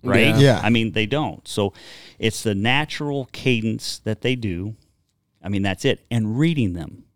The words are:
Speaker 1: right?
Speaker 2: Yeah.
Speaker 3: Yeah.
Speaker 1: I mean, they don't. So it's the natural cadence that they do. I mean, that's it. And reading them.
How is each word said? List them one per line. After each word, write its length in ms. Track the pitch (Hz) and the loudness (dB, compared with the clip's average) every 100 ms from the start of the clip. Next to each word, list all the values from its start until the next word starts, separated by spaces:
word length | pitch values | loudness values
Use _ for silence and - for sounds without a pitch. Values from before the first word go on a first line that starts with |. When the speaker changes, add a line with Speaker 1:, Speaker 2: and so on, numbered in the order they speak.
Speaker 1:
right? 260 | - 98 110 - | 2 4 4 6
Speaker 2:
Yeah. 40 | |
Speaker 3:
Yeah. 220 | 139 107 | 6 6
Speaker 1:
I 60 | 104 | 2
mean, 240 | 117 113 | 2 2
they 120 | 107 110 | -2 -2
don't. 400 | 139 135 - - | 0 -4 -8 -8
So 280 | - 101 - - - - _ | -2 -2 -2 -20 -20 -20 _
it's 240 | 104 - | -2 -2
the 140 | 113 98 | -2 0
natural 720 | 110 135 151 - 147 143 131 | 2 0 -2 -6 -6 -6 -8
cadence 640 | - 135 120 110 110 - - - | -4 0 0 0 -4 -8 -10 -8
that 160 | 110 | -4
they 140 | 123 127 | -4 -2
do. 380 | 113 87 98 110 _ _ _ _ _ _ | -4 -6 -8 -10 _ _ _ _ _ _
I 60 | 95 | -6
mean, 120 | 101 | -2
that's 200 | 98 95 | -2 -2
it. 160 | 135 - _ | -2 -2 _
And 300 | 120 107 113 | -2 -2 0
reading 320 | 160 160 107 | 0 0 -2
them. 320 | 87 71 98 - | -4 -10 -16 -20